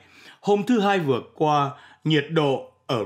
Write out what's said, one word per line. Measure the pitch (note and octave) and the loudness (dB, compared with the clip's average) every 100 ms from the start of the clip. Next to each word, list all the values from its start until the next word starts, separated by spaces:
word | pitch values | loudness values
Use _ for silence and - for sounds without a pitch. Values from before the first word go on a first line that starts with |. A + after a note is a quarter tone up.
| _ - - - | _ -20 -20 -8
Hôm | - G#3 | 0 0
thứ | G3+ A#3+ | 2 2
Hai | G3+ G3 | 2 0
vừa | D3 A#2 - - | 0 -2 -4 -4
qua, | D3+ D3 C3+ C3 - - | 0 0 -2 -6 -20 -8
nhiệt | D#3 D3+ D3 | 0 0 0
độ | D#3+ C#3+ B2+ - _ - | 0 0 0 -6 _ -6
ở | A#2+ | -4